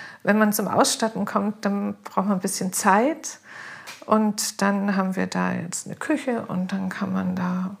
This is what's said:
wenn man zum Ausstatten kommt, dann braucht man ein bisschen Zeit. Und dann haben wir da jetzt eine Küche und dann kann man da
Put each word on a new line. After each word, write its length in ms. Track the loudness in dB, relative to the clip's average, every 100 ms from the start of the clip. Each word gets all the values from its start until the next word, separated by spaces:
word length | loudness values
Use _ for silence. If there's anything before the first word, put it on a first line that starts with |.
| -16 -4
wenn 140 | 2 4
man 140 | 4
zum 160 | 4 2
Ausstatten 560 | 4 4 2 -2 0
kommt, 400 | -2 0 -2 -2
dann 320 | -2 -2 -2 -6
braucht 220 | -4 -2 2
man 60 |
ein 80 | 0
bisschen 320 | 0 -2 -2
Zeit. 640 | 0 4 6 4 0 -6 -14 -16 -16 -16 -16 -16 -14 0
Und 540 | 2 4 0 -4 0
dann 320 | 0 2 2 0
haben 200 | 0 0
wir 120 | -2
da 260 | 0 0
jetzt 320 | -2 -4 -6 -8
eine 100 | -8
Küche 460 | -2 -2 0 -4 -2
und 240 | -2 -2
dann 180 | -2 -4
kann 240 | -4 -2
man 220 | -2 0 -2
da 420 | -2 -2 -4 -6